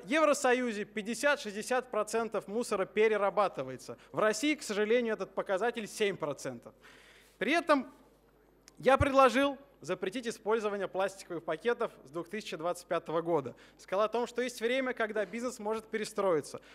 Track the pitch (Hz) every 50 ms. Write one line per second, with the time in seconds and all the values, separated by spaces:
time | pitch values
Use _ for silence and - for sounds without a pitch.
0 | - 180 277 320 311 294 269 - - 254 247 254 247 240 208 208 202 - - 220
1 | 190 220 226 - 285 285 285 - - 214 190 220 208 - 247 254 247 - - 214
2 | 202 - - 226 226 220 214 190 - 196 202 233 233 - 214 190 185 185 - 214
3 | 214 220 214 196 202 196 180 208 196 175 - 151 131 131 131 120 - - 117 -
4 | - - - 151 208 214 208 - - 302 294 - - - 202 202 214 214 233 254
5 | 240 226 214 190 190 - - - 175 - 196 180 220 240 233 240 208 180 - -
6 | 214 202 175 - 156 147 135 - - 139 123 117 - 113 - _ - - - -
7 | - - - - - - _ - 190 233 311 349 339 - 294 269 226 - - -
8 | - _ _ _ _ _ _ _ _ _ _ _ _ - - - 147 240 269 269
9 | 285 277 262 269 269 247 214 269 277 285 269 - - - - _ 127 147 180 -
10 | 196 190 196 262 226 233 - - - 202 220 233 208 214 202 202 185 - - 185
11 | 190 190 - - - - 175 156 - - 160 160 - 233 240 240 226 180 - -
12 | - 135 143 170 165 - 208 214 208 - 190 156 156 175 170 - - - 180 165
13 | - - 156 170 165 175 170 147 - - - - - - - - - - 185 196
14 | 220 214 233 240 240 - - 240 247 247 247 - 220 233 254 269 262 254 240 -
15 | 226 214 208 214 202 175 196 233 240 247 - - 208 214 220 226 220 - - 220
16 | 214 - - 208 196 190 165 147 - - - - - - -